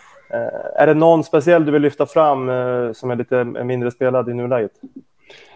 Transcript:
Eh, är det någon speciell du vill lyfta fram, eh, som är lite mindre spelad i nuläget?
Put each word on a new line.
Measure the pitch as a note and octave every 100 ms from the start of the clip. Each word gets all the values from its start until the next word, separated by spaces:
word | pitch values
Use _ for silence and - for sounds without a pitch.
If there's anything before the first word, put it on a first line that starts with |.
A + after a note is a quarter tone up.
| - - _
Eh, | A#2 A#2 - - -
är | D3
det |
någon | D3+ E3 E3
speciell | D3 D#3+ C#3+ E3+
du | D3+
vill | D3
lyfta | D3 - C#3+
fram, | E3 D#3 C3+ B2+
eh, | B2+ B2 B2 A#2+
som | A2+ B2+
är | A#2+
lite | B2 B2+
mindre | A#2+ - B2 B2+ A#2+
spelad | B2 C3 B2+ A#2+
i |
nuläget? | A#2+ B2 B2+ G#2 - - - _ _ _ - -